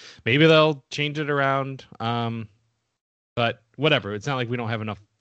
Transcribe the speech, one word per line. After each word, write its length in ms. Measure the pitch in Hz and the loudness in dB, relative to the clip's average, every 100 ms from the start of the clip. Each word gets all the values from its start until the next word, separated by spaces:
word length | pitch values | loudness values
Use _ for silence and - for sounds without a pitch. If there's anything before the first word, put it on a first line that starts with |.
| - - | -20 -8
maybe 220 | - 135 160 | 0 4 6
they'll 380 | 156 156 139 - | 6 4 0 -8
change 280 | - 147 147 | -8 -6 -4
it 120 | 147 | -4
around. 540 | 143 135 135 135 131 - - | 0 0 0 -4 -10 -16 -8
Um, 480 | 113 117 117 113 110 _ _ _ _ _ _ _ _ | -4 -2 -4 -6 -10 _ _ _ _ _ _ _ _
but 280 | - 117 - _ - | -2 -2 -2 _ -2
whatever. 380 | 151 143 101 | 0 2 0
It's 120 | 104 98 | -6 -6
not 100 | 131 | -4
like 120 | 117 | -4
we 80 | 120 | -4
don't 140 | 113 | -4
have 100 | 113 | -4
enough 200 | 107 101 _ _ | -6 -10 _ _